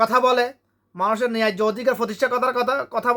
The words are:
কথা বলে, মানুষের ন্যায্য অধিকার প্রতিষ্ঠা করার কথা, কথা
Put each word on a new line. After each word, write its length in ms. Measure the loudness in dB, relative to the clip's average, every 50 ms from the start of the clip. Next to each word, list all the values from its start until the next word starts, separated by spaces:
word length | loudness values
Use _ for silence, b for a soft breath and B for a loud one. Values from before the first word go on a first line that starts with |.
কথা 180 | 0 2 2 2
বলে, 260 | 4 4 2 2 0 -2 -4 _ _ _ _ _ _ _ -6
মানুষের 360 | -4 -2 0 0 0 -2 -2
ন্যায্য 280 | -2 0 -2 -2 0 0 0 0
অধিকার 220 | 0 0 0 0 0 0
প্রতিষ্ঠা 280 | -2 -4 -2 -2 -2 0
করার 260 | 0 0 0 0 0 0
কথা, 160 | 0 0 -2 -2 -4 -4
কথা 220 | -4 -2 0 0 2